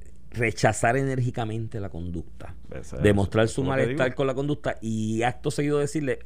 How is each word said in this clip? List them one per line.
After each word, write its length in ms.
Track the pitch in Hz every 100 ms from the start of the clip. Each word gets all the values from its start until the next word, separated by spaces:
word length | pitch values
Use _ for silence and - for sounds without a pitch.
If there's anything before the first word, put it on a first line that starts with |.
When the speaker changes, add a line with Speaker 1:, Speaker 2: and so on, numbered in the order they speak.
| - - -
Speaker 1:
rechazar 640 | 107 117 - 117 107 117 135
enérgicamente 880 | 135 131 123 123 107 113 113 110
la 80 | 98
conducta, 680 | 82 87 85 - - - - -
Speaker 2:
Esa, 240 | - - -
Speaker 1:
demostrar 460 | 101 101 98 110
Speaker 2:
eso, 120 | 113 -
Speaker 1:
su 60 |
Speaker 2:
eso 0 |
es 40 | 135
lo 60 | 135
que 60 |
Speaker 1:
malestar 260 | 123 127 127
Speaker 2:
digo. 80 | 127
Speaker 1:
con 120 | 135
la 60 |
conducta 420 | 127 143 147 131 -
y 420 | 110 110 110 110
acto 280 | 117 - 147
seguido 280 | 147 147 147
decirle, 400 | 143 156 139 117